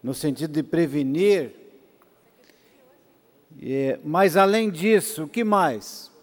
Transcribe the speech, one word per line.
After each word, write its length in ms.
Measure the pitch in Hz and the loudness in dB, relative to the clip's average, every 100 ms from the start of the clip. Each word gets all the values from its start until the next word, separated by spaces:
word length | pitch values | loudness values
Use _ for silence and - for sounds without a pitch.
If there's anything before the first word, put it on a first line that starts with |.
no 100 | 120 | -8
sentido 400 | 139 156 131 156 | -6 -4 -4 -4
de 100 | 151 | -4
prevenir. 920 | 135 165 160 147 135 151 202 196 120 - - - _ _ _ _ _ _ _ _ _ _ _ _ _ _ _ _ _ 156 | -2 0 0 0 -2 2 2 2 0 -12 -20 -20 _ _ _ _ _ _ _ _ _ _ _ _ _ _ _ _ _ -16
E, 400 | - 135 135 - | -6 -4 -2 -4
mas, 320 | 147 165 196 170 | -4 2 4 4
além 340 | 190 220 220 | 4 2 -2
disso, 540 | 160 202 214 - - | -2 2 2 2 -8
o 40 | 151 | -6
que 140 | 233 | -4
mais? 720 | 220 202 165 110 - - - _ | 0 2 2 -2 -10 -18 -20 _